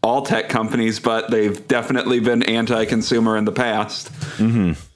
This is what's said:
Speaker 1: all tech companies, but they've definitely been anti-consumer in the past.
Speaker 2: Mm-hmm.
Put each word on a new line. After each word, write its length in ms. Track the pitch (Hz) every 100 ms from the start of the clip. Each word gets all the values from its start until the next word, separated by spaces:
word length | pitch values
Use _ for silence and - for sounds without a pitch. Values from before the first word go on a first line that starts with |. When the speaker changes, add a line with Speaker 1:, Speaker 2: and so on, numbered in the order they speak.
Speaker 1:
all 180 | 110 127
tech 240 | - - -
companies, 500 | 113 110 120 113 110
but 300 | 123 113 110
they've 360 | 117 107 98 -
definitely 520 | 127 113 127 117 123
been 240 | 110 117
anti-consumer 920 | 117 113 113 117 110 117 - 120 113 110
in 80 | 107
the 60 |
past. 600 | - 123 107 104 - - - - -
Speaker 2:
Mm-hmm. 360 | 110 117 92 76 -